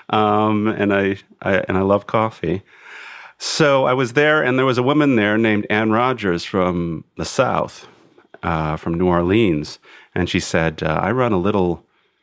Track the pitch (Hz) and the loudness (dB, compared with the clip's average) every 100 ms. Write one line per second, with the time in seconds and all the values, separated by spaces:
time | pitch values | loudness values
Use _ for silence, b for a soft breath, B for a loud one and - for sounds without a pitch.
0 | - 107 107 104 107 107 107 104 101 98 | -4 0 2 2 2 2 0 0 0 2
1 | 98 98 - _ 95 95 - 95 95 101 | 0 -2 -8 _ -2 0 0 0 2 2
2 | - 113 110 - 82 90 B B B B | 0 -2 -2 -2 -4 -4 B B B B
3 | B B B - - - 151 139 131 127 | B B B -12 -6 0 2 4 2 0
4 | 131 123 147 151 135 131 135 123 123 147 | 0 2 2 2 2 2 2 2 2 2
5 | 147 123 104 107 113 104 107 107 110 110 | 4 4 2 2 2 0 0 0 2 2
6 | 127 123 104 87 - 101 90 87 85 78 | 0 0 -2 -2 -2 0 0 0 -4 -6
7 | - - 82 - 123 90 - - - b | -10 -10 -4 -2 0 -2 -4 -8 -20 b
8 | b b _ - 87 82 78 80 - 85 | b b _ -10 -6 -4 -4 -6 -6 -2
9 | 90 87 87 104 110 76 73 - B B | 0 2 2 2 2 0 -4 -12 B B
10 | B - 87 92 - 90 82 78 80 78 | B -4 -2 -2 -2 0 0 -2 -4 -2
11 | 90 123 123 92 90 101 90 82 - _ | -2 0 0 0 0 0 0 -2 -10 _
12 | _ _ | _ _